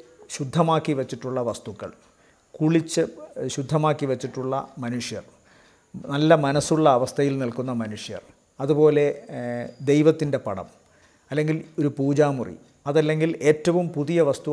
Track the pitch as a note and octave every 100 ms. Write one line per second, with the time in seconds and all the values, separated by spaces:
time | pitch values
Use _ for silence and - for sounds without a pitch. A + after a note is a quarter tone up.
0 | - _ - - C3+ E3 D#3+ D#3 D#3 C3+
1 | B2 A#2 B2+ B2+ A#2 G2+ - F#2+ F#2+ -
2 | _ _ _ _ _ - D#3 E3 D#3+ E3+
3 | E3 - - - C3 C#3+ B2+ D#3 D#3 C#3+
4 | C#3 B2 B2+ C3+ C3 C3+ - - A#2+ B2
5 | - G#2 - _ _ _ _ _ _ -
6 | - C#3+ D#3 D#3+ C#3 C#3+ - D#3 D#3 B2+
7 | B2+ - C#3+ C3+ B2 B2+ C3 A#2+ G#2+ G#2
8 | - F#2 - _ _ - C#3 D3 D3+ D3
9 | C#3+ - - C3 B2 A#2+ A#2+ - C3+ D3
10 | D3+ D#3 D3 C3 A2 F#2+ E2+ _ _ _
11 | _ _ - C#3+ D#3 D#3+ - - D3 C#3+
12 | C#3 C#3+ D3 C3+ G2 D#2+ _ _ D3 D3+
13 | D3+ D#3 E3 E3 D3 D#3 F3+ F3 F3 C#3+
14 | C#3+ E3+ C#3+ C3 D#3